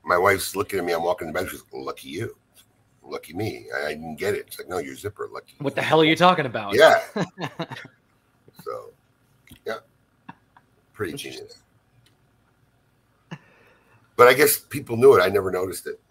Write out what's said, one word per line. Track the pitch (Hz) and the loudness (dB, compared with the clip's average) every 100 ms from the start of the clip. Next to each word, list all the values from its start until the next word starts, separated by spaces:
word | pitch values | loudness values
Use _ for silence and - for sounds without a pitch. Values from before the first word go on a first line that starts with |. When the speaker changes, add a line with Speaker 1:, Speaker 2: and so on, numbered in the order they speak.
Speaker 1:
My | 85 90 | 0 2
wife's | 95 95 - 95 | 4 2 -2 -6
looking | 101 98 | -4 -4
at | |
me. | 87 | -2
I'm | 82 | -2
walking | 87 87 82 | -2 -4 -4
in | |
the | 85 | -6
back. | 76 | -6
She's | 71 | -10
like, | _ 67 67 | _ -12 -12
"Lucky | - 67 | -12 -12
you. | 73 - - _ _ _ _ _ _ | -10 -10 -12 _ _ _ _ _ _
Lucky | 64 - - | -14 -14 -12
me. | 85 107 58 57 | -8 -8 -8 -10
I, | 64 73 | -8 -6
I | |
didn't | 78 80 76 | -8 -12 -6
get | 95 | -4
it." | 101 - | -4 -8
It's | - | -16
like, | - | -8
"No, | 92 | -8
your | 69 65 | -8 -10
zipper, | 101 - - | -12 -10 -12
lucky | - - _ | -12 -18 _
Speaker 2:
What | 139 | -6
Speaker 1:
you." | 135 | -4
Speaker 2:
the | |
hell | 139 160 | 2 4
are | |
you | 156 165 | 4 4
talking | 180 180 135 | 4 4 -2
about? | 113 101 | -4 -2
Speaker 1:
Yeah. | 107 - - - | 6 6 6 0
Speaker 2:
<laughs> | 214 - - 160 - 165 - - _ _ _ _ _ _ - | -8 -8 -8 -12 -10 -12 -12 -18 _ _ _ _ _ _ -18
Speaker 1:
So, | - 58 53 _ _ _ _ _ _ - | -14 -14 -16 _ _ _ _ _ _ -16
yeah. | - 113 _ _ _ _ - - _ _ _ _ _ | -12 -12 _ _ _ _ -20 -20 _ _ _ _ _
Pretty | - 95 | -10 -10
Speaker 3:
Interesting. | 71 67 64 - - _ _ _ _ _ _ _ _ _ _ _ _ _ _ _ _ _ | -8 -14 -16 -18 -20 _ _ _ _ _ _ _ _ _ _ _ _ _ _ _ _ _
Speaker 1:
genius. | - _ _ _ _ _ _ _ - | -20 _ _ _ _ _ _ _ 6
But | 123 | 6
I | |
guess | 131 147 - | 8 4 2
people | - - - 113 | -6 -12 -6 6
knew | 135 95 | 8 8
it. | |
I | 92 | 6
never | 98 95 | 2 -2
noticed | 90 95 87 - | -4 -4 -8 -12
it. | - _ | -14 _